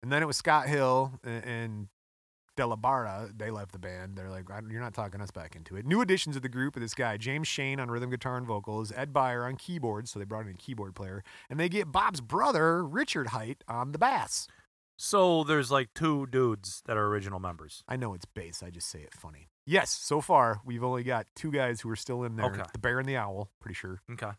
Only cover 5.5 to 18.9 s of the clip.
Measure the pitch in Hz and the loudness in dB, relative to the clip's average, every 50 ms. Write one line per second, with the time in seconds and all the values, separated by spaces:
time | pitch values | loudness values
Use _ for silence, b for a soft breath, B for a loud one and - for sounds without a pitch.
5.5 | - 85 80 - 95 95 110 131 170 214 247 185 190 190 - 156 147 135 127 131 | -14 -16 -16 -10 -10 -8 0 2 4 4 6 4 4 2 2 -2 -4 -4 -4 -4
6.5 | 120 127 131 143 143 135 117 113 - - 127 117 107 104 110 120 135 147 160 151 | -2 0 -2 -2 -2 -4 -6 -6 -2 0 0 0 0 -2 -2 -2 -2 -2 -2 -2
7.5 | - - 139 135 135 135 131 120 117 120 123 123 127 123 - 131 127 123 127 120 | -2 -2 -2 -2 -2 -2 -2 -2 -2 -2 -2 -2 -4 -2 -2 -2 -2 -2 -2 -2
8.5 | 113 104 101 - 107 107 113 104 107 110 135 143 135 143 131 127 123 120 120 123 | -4 -4 -4 -4 -4 -4 -4 -6 -4 -6 -6 0 2 2 2 4 2 0 -2 -4
9.5 | 131 131 - - 175 170 135 120 107 104 113 117 - 104 101 98 110 110 110 104 | -4 -6 -6 -6 -6 -2 -2 -2 -2 -2 -4 -8 -8 -8 -8 -6 -6 -8 -8 -8
10.5 | 92 87 - - 131 107 101 98 90 - 101 95 95 101 101 B B B B B | -10 -12 -10 -10 -8 -8 -8 -10 -10 -10 -10 -10 -8 -10 -12 B B B B B
11.5 | 131 147 165 180 165 208 196 156 131 180 208 214 196 151 123 110 127 180 - 285 | -2 -2 0 0 0 0 -2 2 2 2 2 2 0 -2 -6 -2 0 2 4 4
12.5 | 262 170 156 165 165 170 180 147 143 208 302 - - 170 135 113 110 123 110 110 | 4 6 6 6 6 4 2 0 0 -2 0 0 0 -2 -2 -2 -2 -4 -4 -4
13.5 | 139 - - - 117 117 123 135 143 156 220 254 269 214 120 - - - - - | -8 -8 -8 -8 -4 -4 -4 -4 0 2 4 4 4 2 0 -2 -4 -6 -6 -8
14.5 | b b b b _ _ _ _ _ _ - - - 202 185 180 170 165 156 143 | b b b b _ _ _ _ _ _ -6 2 6 6 8 8 8 6 4 4
15.5 | 156 151 139 120 139 135 131 113 _ - 165 160 151 143 139 127 120 131 127 120 | 4 4 4 4 4 4 4 2 _ 0 2 2 2 2 0 2 4 4 4 4
16.5 | 110 104 95 98 - - - - 117 107 104 104 104 104 98 98 98 92 92 92 | 4 0 -4 -10 -12 -12 -6 -2 2 2 4 4 2 2 -2 -2 -6 -6 -6 -6
17.5 | 87 80 78 76 - - - - 127 127 127 113 98 90 - - _ - 90 85 | -8 -8 -12 -16 -18 -18 -8 -6 -4 -4 -4 -4 -6 -8 -10 -14 _ -12 -12 -10
18.5 | 82 - - 87 87 85 82 - | -12 -12 -12 -12 -10 -10 -10 -8